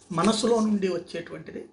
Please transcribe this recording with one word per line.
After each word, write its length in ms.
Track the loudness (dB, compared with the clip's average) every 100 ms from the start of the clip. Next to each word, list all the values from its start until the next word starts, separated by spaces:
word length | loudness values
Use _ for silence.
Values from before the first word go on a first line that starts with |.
| -6
మనసులో 480 | 2 2 4 2 2
నుండి 280 | 2 2 0
వచ్చేటువంటిది. 760 | -2 -6 -10 -10 -12 -14 -14 -16